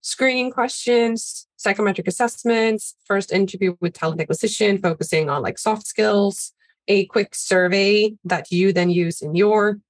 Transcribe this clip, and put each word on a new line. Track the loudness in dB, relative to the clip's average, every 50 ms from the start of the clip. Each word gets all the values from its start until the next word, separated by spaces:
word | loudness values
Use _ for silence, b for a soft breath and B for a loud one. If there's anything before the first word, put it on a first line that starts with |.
screening | -8 -10 -4 0 0 0 2 0 -2 -2
questions, | -2 -2 -2 -2 -4 -6 -2 2 2 4 4 2 0 -4 -6 -10 -12 -14 -16 _ _ _
psychometric | -4 -4 -2 0 0 0 0 -2 -4 -6
assessments, | -2 -2 -2 -2 -2 -4 -2 -2 0 2 2 0 0 -2 -6 -12 -16 _ _
first | _ -2 -2 -2 -2
interview | 0 0 0 0 -2 -2 -2 -2 -2 _
with | -6 -6 -4
talent | -4 -4 -4 -4 -4
acquisition, | -4 -4 -4 -4 -2 -4 -2 0 0 0 0 2
focusing | 0 -2 -2 -2 -4 -2 0 0 0 0
on, | -2 -2 -4
like, | -4 -6 -4
soft | -2 -2 -2 -2 -6
skills, | -10 -2 0 0 2 4 2 2 2 0 -4 -10 -12 _ _ _ _ _ _ _ 0
a | 2 2 2
quick | 0 0 -2 -2 -2 -6
survey | -10 -2 0 2 2 4 4 2 2 2 4 4 4 2 2 -2 -6 _
that | -4 -4 -4 -2 -2
you | 0 2 2 4 4
then | 2 2 2
use | 2 2 0 0 -4 -6
in | -6 -4 0
your | 2 4 4 4 4 2 2 -2 -4 _